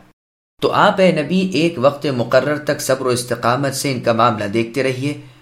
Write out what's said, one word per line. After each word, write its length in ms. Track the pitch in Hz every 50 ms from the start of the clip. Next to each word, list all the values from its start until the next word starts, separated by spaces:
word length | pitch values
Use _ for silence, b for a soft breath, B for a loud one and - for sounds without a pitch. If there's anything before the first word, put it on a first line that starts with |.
| - _ _ _ _ _ _ _ _ _ _ -
تو 100 | - 143
آپ 280 | - 139 170 208 185 190
اے 120 | 185 180
نبی 280 | 160 156 143 143 180 190
ایک 340 | 190 185 - 143 165 170 -
وقت 280 | 120 120 143 139 - -
مقرر 520 | 147 131 123 117 - 131 131 123 147 151
تک 240 | 147 147 156 143 -
صبر 240 | - - 131 131 127
و 40 | 127
استقامت 640 | 123 - - - 117 113 - 117 123 135 143 135 -
سے 160 | - - 143
ان 80 | 131 117
کا 140 | - 120 113
معاملہ 320 | 113 117 120 110 104 104
دیکھتے 380 | 101 101 113 113 113 - 135 127
رہیے، 380 | 131 123 123 135 147 143 - B B B B